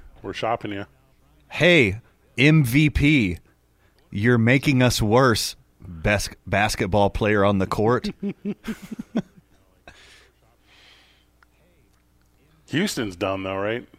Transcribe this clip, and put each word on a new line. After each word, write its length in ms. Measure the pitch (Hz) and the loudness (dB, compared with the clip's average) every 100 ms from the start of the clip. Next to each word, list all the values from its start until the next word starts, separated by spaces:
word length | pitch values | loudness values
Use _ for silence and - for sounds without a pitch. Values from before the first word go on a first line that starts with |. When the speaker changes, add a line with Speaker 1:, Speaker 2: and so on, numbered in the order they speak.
| - - | -20 -18
Speaker 1:
we're 100 | 104 | -14
shopping 380 | 90 113 117 104 | -8 -6 -6 -8
you." 140 | 101 101 _ _ _ _ _ - | -12 -14 _ _ _ _ _ -14
Speaker 2:
"Hey, 500 | - 160 170 107 104 - _ _ - | 0 4 4 2 -2 -12 _ _ 2
M 240 | 143 160 | 4 6
V 240 | 127 135 151 | 4 2 2
P, 500 | - 147 147 98 85 _ _ _ _ _ _ - | 2 2 2 0 -4 _ _ _ _ _ _ -12
you're 280 | 98 113 120 | -2 2 2
making 420 | 113 135 151 131 | 4 2 2 2
us 220 | 127 - | 2 0
worse, 540 | 107 117 131 107 - - _ _ | 2 4 4 2 -4 -10 _ _
best 500 | - 82 104 104 - - - | -20 -6 -2 -2 -4 -12 -6
basketball 640 | 98 104 - 101 101 101 | -2 -2 -2 -2 2 2
player 340 | - 107 104 | 0 0 2
on 140 | 101 98 | 2 0
the 80 | 95 | -2
court." 420 | - 107 123 208 - | -2 0 0 -4 -8
<laughs> 0 | 196 - 202 - - - - - - 226 - _ _ _ _ _ - - - - _ _ _ _ _ _ _ _ _ _ _ _ _ _ _ _ _ _ _ _ _ _ _ _ - | -10 -10 -10 -10 -12 -14 -14 -16 -10 -8 -8 _ _ _ _ _ -20 -20 -20 -20 _ _ _ _ _ _ _ _ _ _ _ _ _ _ _ _ _ _ _ _ _ _ _ _ -8
Speaker 1:
Houston's 480 | 143 202 - 107 87 | -4 -4 -4 -8 -6
done, 260 | 98 98 | -6 -6
though, 120 | 95 98 | -6 -6
right? 300 | 101 120 - | -6 -6 -10